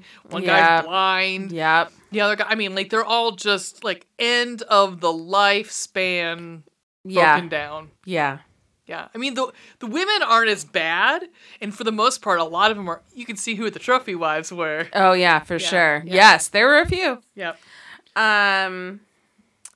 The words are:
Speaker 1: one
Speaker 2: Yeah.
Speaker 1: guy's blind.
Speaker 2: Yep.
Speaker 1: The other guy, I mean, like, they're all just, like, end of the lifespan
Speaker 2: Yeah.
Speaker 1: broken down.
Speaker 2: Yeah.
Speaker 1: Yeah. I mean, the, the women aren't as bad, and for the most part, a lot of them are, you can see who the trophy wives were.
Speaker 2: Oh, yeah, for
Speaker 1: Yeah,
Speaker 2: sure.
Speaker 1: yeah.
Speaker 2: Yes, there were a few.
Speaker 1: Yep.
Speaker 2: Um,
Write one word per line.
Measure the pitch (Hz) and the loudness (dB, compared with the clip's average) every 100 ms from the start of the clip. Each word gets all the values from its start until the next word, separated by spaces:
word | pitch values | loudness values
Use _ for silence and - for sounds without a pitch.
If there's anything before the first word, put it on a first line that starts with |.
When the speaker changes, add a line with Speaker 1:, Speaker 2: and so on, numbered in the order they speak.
| - - _ | -14 -20 _
Speaker 1:
one | 175 | -6
Speaker 2:
Yeah. | 180 185 165 165 | 0 4 6 4
Speaker 1:
guy's | 165 | 0
blind. | 185 190 185 190 190 190 | 0 0 0 -2 -4 -8
Speaker 2:
Yep. | 170 160 160 165 _ _ | -4 2 2 0 _ _
Speaker 1:
The | 208 | -2
other | 208 208 | -2 -2
guy, | 208 | -2
I | 220 | -4
mean, | 202 190 | -4 -6
like, | 196 | -4
they're | 226 | -2
all | 226 233 233 | 0 -2 -2
just, | 185 208 196 - - | -4 -4 -4 -4 -10
like, | 226 170 _ - | -8 -8 _ -6
end | 240 240 240 240 | -2 0 -2 -8
of | 226 208 196 180 | 0 2 2 0
the | 170 | -4
lifespan | 165 165 196 202 202 220 - - 196 185 180 170 170 170 165 _ _ _ _ | -4 -2 0 2 0 -4 -12 -8 -6 -4 -4 -6 -8 -12 -20 _ _ _ _
Speaker 2:
Yeah. | 190 185 160 | -4 2 6
Speaker 1:
broken | 147 170 | 4 2
down. | 156 147 156 160 _ - | -6 -6 -12 -16 _ -6
Speaker 2:
Yeah. | 170 143 139 _ _ _ _ - | -2 -2 -4 _ _ _ _ -16
Speaker 1:
Yeah. | 165 - | -16 -14
I | 226 | -10
mean, | 269 | -8
the, | 247 254 - - _ | -4 -6 -8 -20 _
the | 233 | -8
women | 269 381 415 | -6 -2 -2
aren't | 311 226 226 | 2 2 2
as | 196 | -2
bad, | 151 180 160 170 226 320 349 _ - - | -4 -4 -2 0 0 0 -6 _ -20 -14
and | 208 202 | -14 -6
for | |
the | 226 | -6
most | 214 233 - | 0 0 0
part, | 214 175 | -2 0
a | 160 | 0
lot | 170 208 | 0 0
of | 208 | 0
them | 185 | -8
are, | 165 _ | -10 _
you | 262 233 | -18 -14
can | 208 | -10
see | - 214 | -8 -6
who | 220 | -6
the | 151 | -6
trophy | - 254 254 180 | 0 0 0 -4
wives | 160 156 160 | -2 -4 -6
were. | 175 160 151 165 | -8 -6 -4 -4
Speaker 2:
Oh, | - 185 | 4 4
yeah, | 185 180 156 | 6 6 4
for | - 170 | 2 -4
Speaker 1:
Yeah, | - | -2
Speaker 2:
sure. | 185 160 147 165 | 2 2 0 0
Speaker 1:
yeah. | 180 | 8
Speaker 2:
Yes, | 208 165 - | 8 8 2
there | 202 247 | 2 4
were | 294 | 4
a | 339 | 2
few. | 370 349 247 _ - | -2 -4 -6 _ -12
Speaker 1:
Yep. | 175 - _ - - - _ - | -12 -12 _ -20 -20 -20 _ -2
Speaker 2:
Um, | 220 208 202 196 190 185 185 202 _ _ _ _ _ _ - | 2 2 2 0 -2 -6 -12 -14 _ _ _ _ _ _ -20